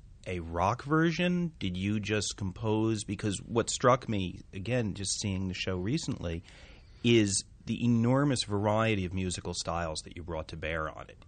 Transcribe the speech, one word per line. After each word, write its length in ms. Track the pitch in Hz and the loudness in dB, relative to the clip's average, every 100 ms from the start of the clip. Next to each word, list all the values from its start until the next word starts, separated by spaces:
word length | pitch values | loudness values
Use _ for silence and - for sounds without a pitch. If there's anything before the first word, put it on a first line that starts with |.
| - - - | -20 -12 -8
a 140 | 90 | -6
rock 440 | 82 85 95 120 | -4 2 2 2
version? 680 | 135 156 165 160 180 180 170 - | 0 2 2 2 0 0 -2 -4
Did 180 | 98 90 | -4 -2
you 240 | 98 107 | 0 0
just 360 | 101 107 - - | 0 0 -2 -4
compose? 680 | 98 87 110 110 110 110 | -6 -2 0 2 2 0
Because 340 | - 101 107 92 - | -2 -4 -2 -4 -2
what 220 | 117 104 | 0 0
struck 380 | - 127 131 - | 4 6 6 2
me, 320 | 104 90 92 - | -2 -2 -6 -12
again, 400 | 98 95 127 107 | -10 -4 -2 -2
just 260 | 87 95 - | -4 -4 -4
seeing 280 | 104 92 95 | -2 -2 -2
the 60 | |
show 220 | 90 - 92 | -4 -4 -2
recently, 640 | 95 160 - - 87 85 - - - - - - | -2 -2 -2 -4 -4 -6 -8 -18 -20 -20 -20 0
is 400 | 120 117 104 98 - - - | 6 6 6 2 -4 -10 -8
the 180 | 113 | 0
enormous 580 | 117 117 117 131 147 123 | 2 4 4 4 4 0
variety 600 | - 101 107 107 113 104 | 0 0 2 4 4 2
of 100 | 90 | 0
musical 400 | 92 92 87 87 | -2 -2 -2 -4
styles 460 | 87 - 85 82 78 | -6 -4 -2 -2 -4
that 140 | - 87 | -10 -12
you 60 | |
brought 260 | 82 78 78 | -8 -8 -6
to 80 | 82 | -6
bear 320 | 80 80 78 | -4 -2 -4
on 160 | - - | -8 -14
it. 100 | - | -16